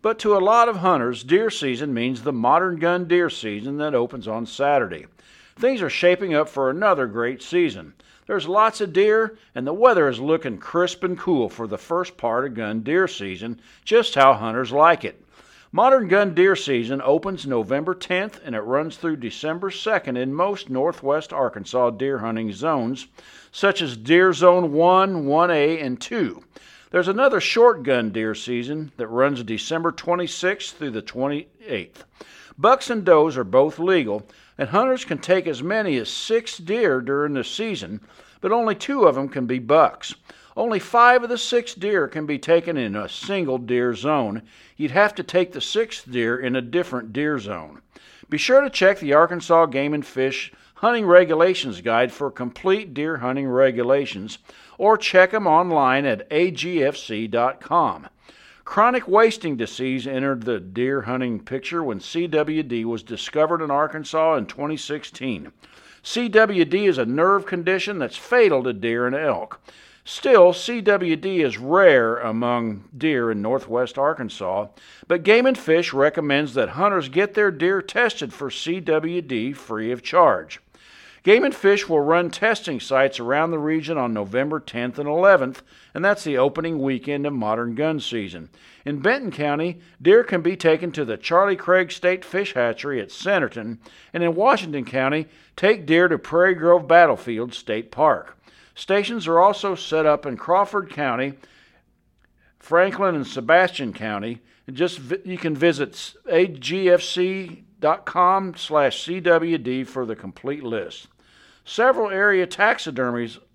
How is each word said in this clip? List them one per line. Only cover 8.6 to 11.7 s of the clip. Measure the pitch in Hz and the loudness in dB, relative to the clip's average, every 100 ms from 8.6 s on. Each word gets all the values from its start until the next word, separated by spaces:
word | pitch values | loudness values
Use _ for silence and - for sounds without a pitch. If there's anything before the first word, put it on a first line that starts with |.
| 220 214 | 2 0
of | 202 | -2
deer, | 160 208 220 220 220 _ | 2 4 2 0 -6 _
and | 127 131 | -8 -6
the | |
weather | 180 240 202 143 | 2 4 4 2
is | 117 | 0
looking | 139 160 143 98 | -2 -2 -2 -10
crisp | - 170 180 - | -6 -2 -2 -2
and | 185 175 | -6 -4
cool | - 156 110 | 0 0 0
for | - | -4
the | 113 | -8